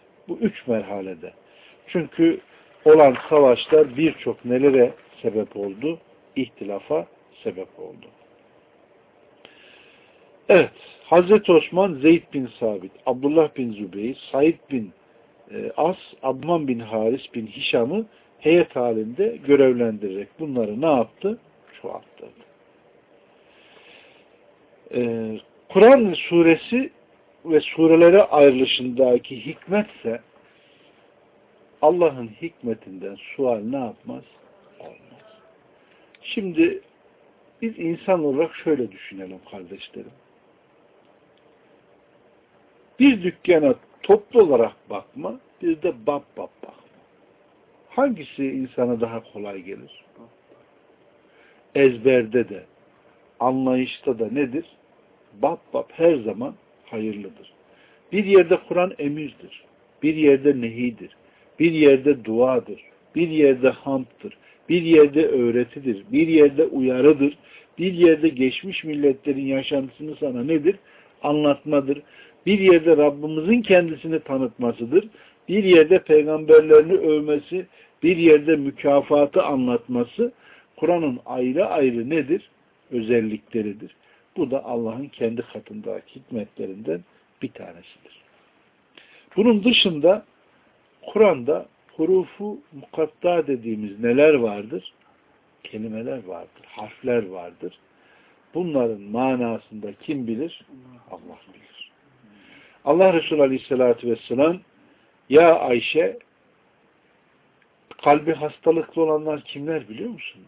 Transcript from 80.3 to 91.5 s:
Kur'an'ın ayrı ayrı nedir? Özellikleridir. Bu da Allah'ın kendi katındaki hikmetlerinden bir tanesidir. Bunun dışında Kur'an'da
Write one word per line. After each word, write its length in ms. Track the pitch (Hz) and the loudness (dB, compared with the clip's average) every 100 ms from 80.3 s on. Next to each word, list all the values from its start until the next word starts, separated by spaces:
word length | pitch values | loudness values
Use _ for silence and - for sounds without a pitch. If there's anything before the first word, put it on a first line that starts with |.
| - _ - _ - | -8 _ -20 _ -6
Kur'an'ın 440 | 156 175 156 123 - | -2 0 -2 -6 -10
ayrı 400 | 127 127 135 214 | -6 -4 -2 -2
ayrı 440 | 170 135 117 117 | 0 -2 -2 -4
nedir? 400 | 160 135 190 - _ _ _ _ | -4 -4 -6 -8 _ _ _ _
Özellikleridir. 1080 | 123 110 120 110 107 _ 113 107 104 - _ _ _ _ - | -8 -2 -2 -2 -8 _ -8 -8 -10 -18 _ _ _ _ -8
Bu 140 | 147 | -6
da 140 | 135 | -6
Allah'ın 440 | - 120 113 113 143 | -8 -8 -8 -10 -14
kendi 340 | - 117 117 | -8 -6 -6
katındaki 720 | 117 107 - 107 104 95 - | -12 -16 -18 -16 -12 -12 -14
hikmetlerinden 840 | 135 - 120 104 - 104 95 120 175 175 _ _ _ | -20 -14 -12 -12 -12 -14 -12 -10 -10 -12 _ _ _
bir 60 | 131 | -16
tanesidir. 760 | - 92 85 - _ _ _ _ _ _ _ _ _ _ _ _ _ _ - | -14 -20 -20 -20 _ _ _ _ _ _ _ _ _ _ _ _ _ _ 0
Bunun 280 | 226 214 | 2 2
dışında 600 | 202 220 214 156 156 311 - _ _ _ _ _ _ _ - | 2 0 0 0 2 2 -2 _ _ _ _ _ _ _ -6
Kur'an'da 600 | 208 208 147 120 | 2 2 2 -2